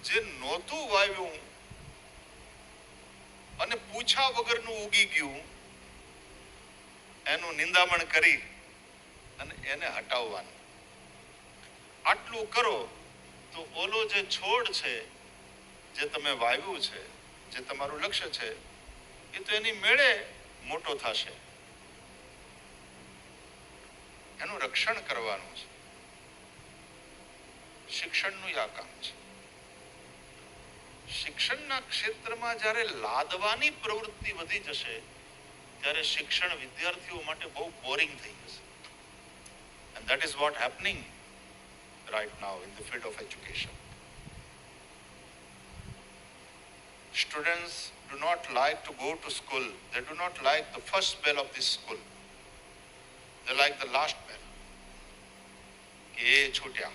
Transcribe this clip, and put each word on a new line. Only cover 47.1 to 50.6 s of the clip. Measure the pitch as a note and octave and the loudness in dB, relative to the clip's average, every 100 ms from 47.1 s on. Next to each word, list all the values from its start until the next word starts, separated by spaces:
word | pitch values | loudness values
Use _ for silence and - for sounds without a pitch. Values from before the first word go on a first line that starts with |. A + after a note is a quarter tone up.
Students | - - D3+ D3+ E3+ F3 F3 - - - | 0 0 2 2 2 0 -6 -8 -12 -12
do | C3+ | 0
not | D#3 F3 C#3+ | 4 4 4
like | B2+ C#3 D3+ D#3 | 6 6 4 -4
to | |
go | D3 C3+ D#3+ | -4 -2 -2
to | D3 | -4
school. | - - C3+ A#2+ G2 - | -6 -2 -2 -2 -6 -6
They | A#2+ | -6
do | B2+ D#3 | -4 -2
not | F3+ D3+ | -2 4
like | C3+ D3+ | 6 6